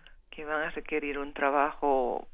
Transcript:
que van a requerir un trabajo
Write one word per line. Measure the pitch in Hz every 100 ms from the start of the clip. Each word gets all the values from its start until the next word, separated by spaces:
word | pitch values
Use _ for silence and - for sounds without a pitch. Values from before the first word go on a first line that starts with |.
| - - _
que | - 151
van | 151
a | 160
requerir | 156 - 151 143 143
un | 143
trabajo | 147 143 143 143 - 147 135 123 104 -